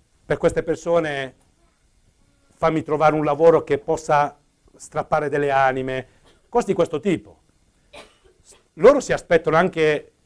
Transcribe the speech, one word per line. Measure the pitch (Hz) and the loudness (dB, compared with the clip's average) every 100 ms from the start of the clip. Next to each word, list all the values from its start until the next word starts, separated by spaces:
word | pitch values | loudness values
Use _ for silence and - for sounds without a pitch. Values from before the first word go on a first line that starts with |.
| _ _ - | _ _ -8
Per | 147 | -2
queste | 175 160 | -2 -2
persone | - 151 170 170 156 139 131 - _ _ _ _ _ _ _ _ _ _ _ _ | -4 -6 -2 -2 -2 -6 -10 -14 _ _ _ _ _ _ _ _ _ _ _ _
fammi | 165 160 | -2 -2
trovare | - 147 156 | -4 0 2
un | 151 | 2
lavoro | 151 143 165 156 | 0 4 4 4
che | 160 143 | 2 -4
possa | - 160 160 147 147 - _ _ _ _ | -2 -6 0 0 0 -6 _ _ _ _
strappare | - 147 - 156 147 | -12 -10 -4 -2 -2
delle | 143 143 | -2 0
anime, | 135 135 131 131 131 - _ _ _ _ | 2 2 0 -4 -8 -10 _ _ _ _
cose | 240 214 | -4 -2
di | |
questo | 185 165 151 | -2 -2 -2
tipo. | 208 151 - - _ _ _ _ _ - - _ _ _ _ _ _ | -4 -4 -6 -20 _ _ _ _ _ -20 -20 _ _ _ _ _ _
Loro | - 214 285 | 4 4 4
si | - | 0
aspettano | 151 - 165 160 160 | -6 0 0 2 0
anche | 180 170 156 151 - _ | 0 0 0 0 -6 _